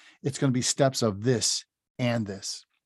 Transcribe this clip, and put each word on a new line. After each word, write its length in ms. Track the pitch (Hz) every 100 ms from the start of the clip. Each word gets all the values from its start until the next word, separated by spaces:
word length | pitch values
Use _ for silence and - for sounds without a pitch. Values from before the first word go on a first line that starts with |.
| - _
It's 160 | 143 -
gonna 140 | 143
be 100 | 127
steps 400 | 117 - 143 -
of 220 | 117 98
this 400 | 117 117 - - - _ _ -
and 280 | 123 117 104
this 400 | 95 - - - _